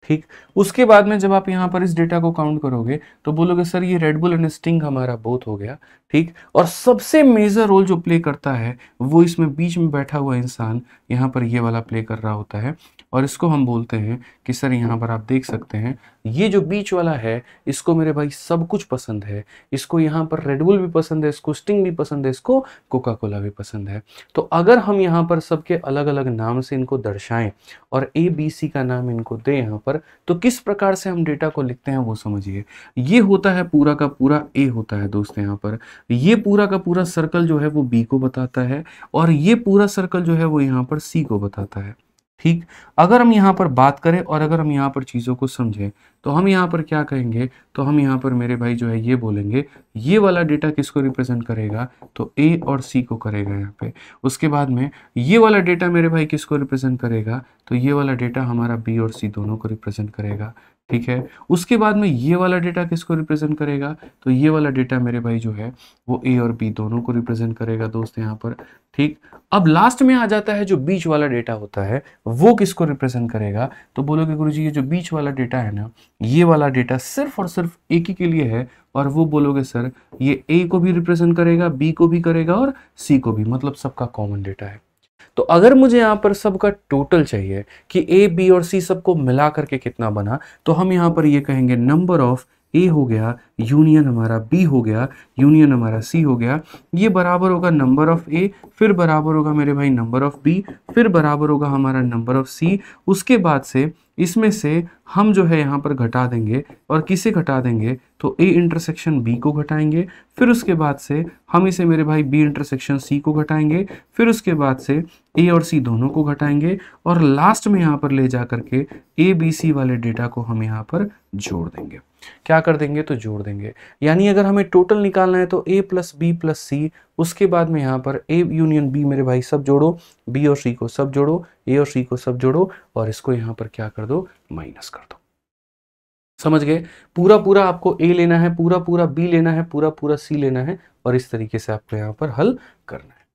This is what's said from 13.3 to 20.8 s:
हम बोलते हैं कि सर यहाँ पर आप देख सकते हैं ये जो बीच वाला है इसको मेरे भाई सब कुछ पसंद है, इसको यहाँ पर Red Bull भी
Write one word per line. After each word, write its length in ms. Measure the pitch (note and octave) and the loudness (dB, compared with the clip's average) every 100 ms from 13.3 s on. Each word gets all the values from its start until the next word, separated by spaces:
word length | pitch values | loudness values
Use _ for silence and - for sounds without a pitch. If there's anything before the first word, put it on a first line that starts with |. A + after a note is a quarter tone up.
| - E3+ | -2 0
हम 180 | D3 B2+ | 0 0
बोलते 320 | A#2 A#2 A2+ | -2 -4 -6
हैं 240 | G#2+ A#2+ - _ - | -4 -6 -12 _ -8
कि 80 | |
सर 200 | B2+ C#3 | -4 -2
यहाँ 240 | B2+ A#2 A#2 | -2 -2 -2
पर 140 | A#2 | -4
आप 140 | A2+ G#2+ | -6 -2
देख 160 | C3 C3 | -4 -2
सकते 320 | A2 - G#2+ | -10 -8 -6
हैं 220 | A2+ C3+ _ _ A2 | -6 -8 _ _ -8
ये 240 | B2 G#3 | -2 2
जो 120 | G3 | 2
बीच 320 | D#3 G3+ G3+ | 0 -6 -4
वाला 180 | F#3 E3+ | -2 -2
है 320 | C#3+ A2+ A#2 - _ - | -2 -4 -6 -8 _ -8
इसको 280 | C#3 - E3 | -4 0 0
मेरे 160 | D#3 | 0
भाई 180 | D3 D3 | -2 -4
सब 380 | - - E3+ E3 | -8 -4 -4 -2
कुछ 160 | G#3 | -4
पसंद 420 | - B2+ - G#2+ G2+ | -4 -8 -6 -10 -8
है, 200 | G2+ - - _ | -10 -12 -20 _
इसको 260 | C#3 - E3 | -10 -4 0
यहाँ 260 | D#3 D#3 D#3+ | 0 0 -4
पर 140 | D#3+ | -4
Red 280 | C#3 C#3 D#3+ | -4 -2 2
Bull 120 | |
भी 80 | G3+ | 2